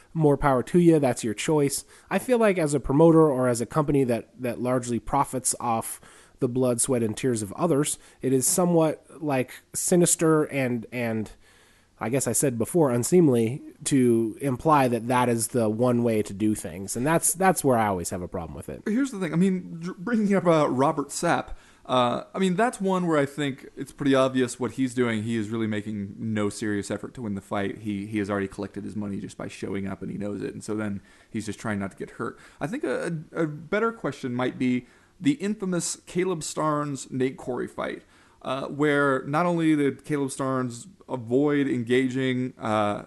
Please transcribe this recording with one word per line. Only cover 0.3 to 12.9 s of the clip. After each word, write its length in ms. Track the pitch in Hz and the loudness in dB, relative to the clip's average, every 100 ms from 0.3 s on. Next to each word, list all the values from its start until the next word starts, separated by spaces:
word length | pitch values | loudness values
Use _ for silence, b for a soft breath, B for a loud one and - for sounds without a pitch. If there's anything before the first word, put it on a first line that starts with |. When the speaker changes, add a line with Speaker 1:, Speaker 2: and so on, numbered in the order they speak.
| 139 | 4
Speaker 1:
power 260 | 147 127 | 4 2
to 160 | - 175 | 2 4
you. 200 | 170 160 | 6 6
That's 260 | 135 120 | 4 0
your 100 | 117 | -4
choice. 500 | 104 - 151 143 - - b b | -4 0 2 2 -2 -8 b b
I 100 | 190 | -4
feel 200 | 254 233 | 0 2
like 180 | 214 185 | 4 2
as 160 | 151 | 2
a 80 | 143 | 0
promoter 480 | - 139 165 160 156 | 2 6 8 8 6
or 200 | 127 127 | 4 2
as 120 | 117 | 0
a 60 | 113 | 0
company 380 | 160 147 143 | 0 2 2
that, 260 | 123 113 - - | 2 0 -4 -8
that 200 | 123 92 | -6 -4
largely 400 | 123 127 120 117 | -2 -2 -2 -4
profits 540 | - 139 139 131 - - | -2 -2 0 -2 -4 -2
off 400 | 120 117 - - B B B B | -2 -2 -4 -10 B B B B
the 100 | 127 | -2
blood, 320 | 127 127 120 | 0 0 2
sweat, 220 | - 123 | 0 0
and 140 | 110 107 | 0 0
tears 260 | 131 113 | -2 -2
of 100 | 101 | -4
others, 460 | - 175 139 151 - b b | -2 0 2 0 -4 b b
it 100 | 131 | 0
is 140 | 131 127 | 2 2
somewhat, 580 | - 175 165 156 - - - | 2 4 4 2 0 -10 -8
like, 320 | 151 131 123 - _ | -2 -2 -2 -8 _
sinister 720 | - - 180 170 - 160 156 | -6 2 4 4 4 4 4
and, 420 | 151 139 127 120 107 | 2 0 -2 -2 -6
and 380 | 123 117 110 104 - b b b b b b | -4 -2 -2 -6 -10 b b b b b b
I 80 | 113 | -2
guess 180 | 131 123 | -2 0
I 60 | |
said 260 | 110 143 117 | 0 0 0
before, 320 | 110 175 143 | 0 2 2